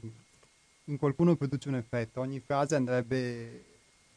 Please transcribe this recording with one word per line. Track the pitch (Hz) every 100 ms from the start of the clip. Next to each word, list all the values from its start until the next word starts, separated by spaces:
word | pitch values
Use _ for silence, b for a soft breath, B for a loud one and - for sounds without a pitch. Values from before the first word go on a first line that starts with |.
| 113 113 _ _ _ _ _ _ -
in | 143
qualcuno | 143 135 175 160
produce | 139 139 139
un | 131
effetto, | 113 120 113 127
ogni | 131 135
frase | - 143 143 151
andrebbe | 127 127 120 131 123 120 117 123 - - _ _ _